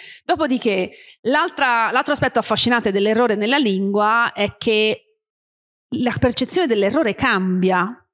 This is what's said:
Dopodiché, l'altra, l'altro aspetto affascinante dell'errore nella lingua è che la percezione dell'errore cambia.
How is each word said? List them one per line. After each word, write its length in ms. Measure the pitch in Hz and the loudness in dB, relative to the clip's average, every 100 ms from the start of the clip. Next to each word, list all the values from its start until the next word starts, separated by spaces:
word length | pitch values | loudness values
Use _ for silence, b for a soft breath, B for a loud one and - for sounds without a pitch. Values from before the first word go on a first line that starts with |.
| B B - | B B -4
Dopodiché, 680 | 320 294 254 226 190 180 B B B | -2 0 0 0 -2 -4 B B B
l'altra, 680 | 233 294 349 - 269 233 220 | -2 0 -2 -2 0 2 0
l'altro 220 | 254 294 | 0 -2
aspetto 260 | 285 262 - | -2 0 -2
affascinante 520 | - 220 226 240 220 | 0 0 2 2 0
dell'errore 440 | 196 208 220 240 208 | 0 2 2 2 0
nella 220 | 208 277 | 0 2
lingua 720 | 233 190 196 208 208 233 233 | 2 0 0 0 2 2 0
è 240 | - 202 - | -2 -6 -2
che 580 | 233 214 214 - _ _ _ _ _ _ _ _ _ 233 | 0 2 0 -2 _ _ _ _ _ _ _ _ _ -4
la 140 | 240 - | -2 0
percezione 480 | 247 - 247 370 320 | 0 0 0 0 0
dell'errore 480 | 220 196 285 311 - | 0 0 0 -2 0
cambia. 760 | 262 202 185 185 185 180 190 247 _ | 0 0 0 0 2 0 -2 -6 _